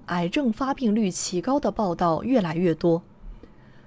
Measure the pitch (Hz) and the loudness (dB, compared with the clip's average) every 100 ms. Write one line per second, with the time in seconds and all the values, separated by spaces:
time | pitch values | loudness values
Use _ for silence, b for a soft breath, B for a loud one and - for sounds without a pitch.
0 | - 175 175 302 254 214 262 277 233 220 | -4 -2 0 0 0 0 -2 -2 0 2
1 | 190 - - 180 247 285 208 208 196 165 | 2 0 0 -2 0 0 0 -2 -2 0
2 | 175 156 220 254 170 160 180 156 175 165 | 0 0 2 0 0 0 0 2 2 0
3 | - - - B B B B B | -2 -20 -18 B B B B B